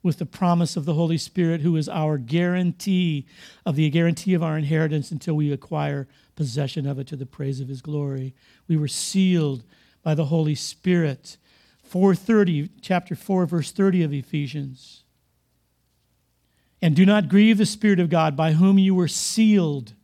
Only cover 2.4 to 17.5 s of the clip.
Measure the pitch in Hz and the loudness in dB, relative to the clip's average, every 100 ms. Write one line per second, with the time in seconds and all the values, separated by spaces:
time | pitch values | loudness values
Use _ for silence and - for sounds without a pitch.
2.4 | 175 180 180 175 202 185 175 147 131 _ | 0 0 -2 -4 -2 0 0 -4 -8 _
3.4 | - _ - 147 156 156 170 165 196 180 | -20 _ -4 0 2 2 0 0 0 0
4.4 | 165 156 143 160 160 156 131 151 - 151 | 0 -4 -2 0 0 -2 -6 -8 -4 -2
5.4 | 147 139 - 156 147 143 135 _ _ - | -2 -4 -6 -6 -4 -6 -10 _ _ -8
6.4 | 143 120 135 165 139 135 135 139 131 - | -6 -4 -6 -4 -6 -8 -10 -12 -14 -8
7.4 | 139 131 131 135 151 147 143 135 131 - | -8 -6 -10 -12 -8 -6 -6 -8 -10 -14
8.4 | _ _ - 160 147 - - 190 185 175 | _ _ -4 -2 -2 -6 -4 2 2 2
9.4 | 151 131 - _ _ _ 165 156 147 165 | 0 -4 -12 _ _ _ -2 -2 0 0
10.4 | 151 147 - - 185 175 156 131 - - | 0 -2 -8 -6 0 0 0 -4 -14 -20
11.4 | _ _ _ _ _ 180 196 175 - 220 | _ _ _ _ _ 2 2 2 2 2
12.4 | 185 151 147 _ - 180 175 165 - 190 | 4 0 -4 _ -2 -2 -2 -12 -2 -2
13.4 | 170 170 143 - 196 185 156 139 127 151 | 0 -2 -4 0 2 2 0 -4 -6 -6
14.4 | 139 147 139 131 - - _ _ _ _ | -6 -8 -10 -14 -20 -20 _ _ _ _
15.4 | _ _ _ _ _ _ _ _ _ _ | _ _ _ _ _ _ _ _ _ _
16.4 | _ _ _ _ 170 151 190 208 156 196 | _ _ _ _ 2 6 6 4 4 4
17.4 | 214 | 6